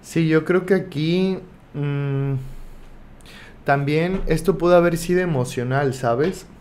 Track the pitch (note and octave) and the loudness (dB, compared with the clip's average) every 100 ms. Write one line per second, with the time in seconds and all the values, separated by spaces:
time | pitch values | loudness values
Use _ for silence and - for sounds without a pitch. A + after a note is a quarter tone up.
0 | - E3 D#3+ D#3 D#3 F3+ F3+ F#3+ - C#3 | -4 0 2 2 4 0 2 0 0 -4
1 | D#3 F3 F#3+ F#3 - - - D3+ C#3+ C#3+ | 0 2 0 -2 -8 -20 -14 -6 -4 -2
2 | C#3+ C#3 C#3 C3+ C3 - - - - - | -2 -2 -2 -4 -6 -12 -14 -16 -20 -20
3 | - - - - - - - C#3+ C#3+ D3+ | -20 -20 -20 -20 -20 -10 0 0 2 0
4 | F3 F#3+ - D#3+ E3 F#3 E3+ F3 F3 E3 | 0 -2 0 0 0 2 6 6 6 0
5 | E3+ F3+ F3+ C#3+ B2 - B2 C3+ C#3+ B2 | 0 0 2 0 -2 -4 -2 0 0 0
6 | B2+ A#2+ E3 F#3 - - | -2 0 0 -2 -14 -20